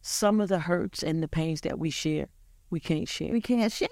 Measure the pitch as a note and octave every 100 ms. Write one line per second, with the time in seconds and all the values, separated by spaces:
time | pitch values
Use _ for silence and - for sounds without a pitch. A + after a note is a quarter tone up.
0 | - - G#3 G#3+ G3+ F#3 D#3+ F3 F#3 -
1 | D#3 D#3+ D#3+ D#3+ D#3+ D#3 - - D#3+ -
2 | D#3 D3+ C#3+ - - - - E3+ - D#3
3 | - - - A#3 - A#3+ G#3+ - -